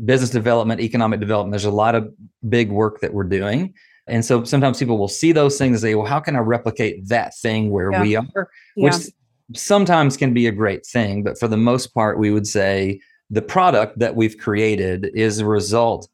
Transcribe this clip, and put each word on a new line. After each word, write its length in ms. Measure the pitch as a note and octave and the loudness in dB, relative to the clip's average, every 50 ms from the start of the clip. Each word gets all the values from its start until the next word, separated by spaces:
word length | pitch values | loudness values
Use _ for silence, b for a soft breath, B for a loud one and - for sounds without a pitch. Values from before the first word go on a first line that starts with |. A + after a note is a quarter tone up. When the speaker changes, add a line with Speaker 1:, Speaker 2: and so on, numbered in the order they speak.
| A2+ | 0
Speaker 1:
business 260 | G#2+ C3 C3 B2+ A2+ | 0 2 2 2 0
development, 520 | B2+ A#2 G#2+ B2 A#2 A#2 A2 A2+ A2+ - | -2 -2 0 2 2 2 2 0 -2 -2
economic 400 | A#2 A2+ - A#2+ A2+ G#2+ G#2+ G#2+ | -2 -2 0 0 0 0 0 -2
development. 320 | G#2 G2+ A2 G#2 G2+ G2 G#2 | -2 -2 -2 -2 -2 -2 -4
There's 100 | G2+ G2+ | -4 -2
a 80 | G#2 | -2
lot 240 | G2+ G#2 G#2+ A#2 A#2 | 0 2 2 2 2
of 160 | A2+ G#2+ G#2+ - - - - _ _ - G#2+ | 0 -2 -4 -10 -18 -20 -20 _ _ -4 0
big 200 | A#2 A#2+ A#2 G2+ | 0 2 2 0
work 300 | G2+ G#2 A2 G#2 G#2 - | 0 0 0 0 -2 -4
that 140 | G#2 - - | -6 -6 -4
we're 100 | G2+ F#2+ | -4 -4
doing. 500 | F2 G2 F#2+ G2 G#2 A2 C#3+ F#3 F#3 b b b b b b b - | -2 -2 -2 -2 -2 -2 -2 -4 -6 b b b b b b b -4
And 180 | A#2 A2+ A2+ | -2 -2 2
so 180 | - B2 A#2 A2+ | 2 2 2 2
sometimes 340 | - D3+ C3+ C3+ C3+ A#2+ - | 0 0 2 2 2 0 -2
people 200 | C3+ A#2+ A2+ G#2 | -2 -2 0 -2
will 100 | G2 G2+ | -2 -4
see 240 | - - - E3 | -4 0 2 2
those 260 | D#3+ D3+ C#3+ C#3 C#3 - | 4 4 2 2 2 0
things 180 | C#3 B2+ A#2+ | 0 0 0
and 60 | G#2 | 0
say, 140 | A2 A2 G#2+ | 0 0 0
"Well, 100 | G#2+ G#2+ | 0 0
how 140 | G#2+ C#3+ D#3 | -2 -2 -4
can 160 | - - D3 | -2 -2 -2
I 40 | B2+ | 0
replicate 680 | A2+ A2+ A#2+ A2+ - A2+ - - A2+ G#2+ - F#2+ F#2+ G2 | 0 0 0 0 -2 -4 -4 -2 -4 -4 -4 -6 -4 -2
that 260 | A#2 A2+ F#2 - - - | -2 -2 -2 -4 -6 -6
thing 320 | - A2+ A2 A2 A2 G#2+ | -4 -2 -2 0 0 0
where 220 | G2+ F#2+ F2+ G2 - | -2 -2 -2 -2 0
Speaker 2:
Yeah. 80 | - | 0
Speaker 1:
we 140 | G#2 G#2+ G#2+ A2 | 0 2 0 0
are?" 320 | B2 C3+ - - F#3 b b b b b b | -2 -4 -6 -6 -8 b b b b b b
Speaker 2:
Yeah. 80 | G#3 C#3 | 0 2
Speaker 1:
Which 120 | D#3 F3 F3 - - - _ _ _ _ _ _ - A#2 | 2 2 0 -2 -8 -16 _ _ _ _ _ _ -18 -14
sometimes 640 | - - - G3+ G3+ G3 E3+ F3 D#3+ D3+ C3+ C3+ - | -8 0 2 2 4 4 4 4 4 4 2 2 0
can 160 | C#3+ C3 A#2 | 0 0 2
be 140 | B2 A#2+ A#2 | 2 2 2
a 40 | |
great 340 | G2+ G2+ A2 G2+ F#2+ - - | 2 0 0 -2 -2 -4 -8
thing, 380 | - - A#2+ A2 G2+ G2 G#2 G2+ | -4 -2 -2 0 0 -2 -4 -4
but 160 | G2 - - | -4 -4 -2
for 80 | A#2+ A2 | -2 0
the 80 | A2 | 0
most 380 | A2 A2+ A#2+ B2 B2+ - - - | 2 2 2 2 0 -2 -4 -2
part, 260 | A#2+ A2 G#2+ - A2 | 0 0 0 0 0
we 120 | G#2+ G#2 | 0 2
would 160 | G#2 G#2+ G2+ G#2 | 2 0 -2 -2
say 520 | - G#2 G2 G2 G2 G2 G2 G2 G2 G2 b b b b b - | -2 0 0 0 0 0 -2 -2 -4 -6 b b b b b -6
the 120 | G#2 A2 | -4 -4
product 560 | - - - F#3+ F#3 F3+ C3+ G#2 A2 G#2+ - A2 | -4 -2 0 2 4 4 4 2 2 0 -2 -2
that 180 | A#2 A2 - A2+ | -2 0 2 2
we've 200 | A2 A2 - - | 0 0 0 -4
created 720 | - A2+ G#2 G#2 A2 A2 G#2+ G2 F#2+ F#2 F2+ F#2 G2+ G2 - | -4 -2 0 2 2 2 2 0 0 -2 -2 -4 -4 -4 -2
is 260 | A2 A2 A2 G#2 A2 | 0 0 0 0 0
a 60 | G#2+ | 0
result 640 | G#2+ G#2+ G#2 F#2+ G2 G#2+ A#2 A#2 A2+ G2 - - - | 0 0 0 0 0 2 2 2 2 0 -4 -8 -12